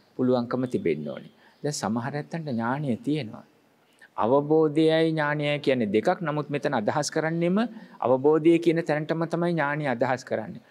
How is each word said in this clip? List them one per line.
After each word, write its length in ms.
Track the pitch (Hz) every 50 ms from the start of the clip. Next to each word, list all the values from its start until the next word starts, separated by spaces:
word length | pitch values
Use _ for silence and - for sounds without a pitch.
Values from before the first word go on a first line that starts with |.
| _ _ _ -
පුළුවන්කම 440 | 131 123 127 123 120 120 127 127 131
තිබෙන්න 420 | 127 - 101 98 85 76 76 73 71
ඕනේ. 240 | 65 71 - 78 - _ _ _ _ _
දැන් 160 | - 147 147
සමහර 400 | - - 98 110 120 117 139 139
ඇත්තන්ට 340 | 147 143 - - 165 156 143
ඥානය 480 | 120 113 117 120 131 143 151 135 113 -
තියෙනවා. 460 | - 135 151 156 120 107 - - - _ _ _ _ _ _ _ _ _ _ _ - _
අවබෝධයයි 880 | _ - 101 113 131 143 147 147 156 160 156 156 143 156 160 160 160 160 165
ඥානයයි 520 | 160 160 156 147 147 151 151 147 147 147 143
කියන්නේ 300 | - 139 131 123 117 104
දෙකක්. 320 | 98 110 - 180 185 -
නමුත් 300 | 180 151 151 151 143 -
මෙතන 240 | 143 139 - 147 143
අදහස් 340 | 120 104 - 143 156 143 -
කරන්නේම 480 | - 156 151 160 165 170 170 175 185 208 233 240 - - - - -
අවබෝධය 600 | - - 117 131 131 131 151 156 160 156 170 170 165
කියන 240 | 170 170 156 165
තැනටම 420 | 165 - 147 151 156 - 165 165 165
තමයි 280 | 160 - 165 170 175
ඥානය 320 | 175 160 147 143 147 156 147
අදහස් 380 | 139 120 117 131 123 131 120 -
කරන්නේ. 380 | - 113 110 110 117 - - - _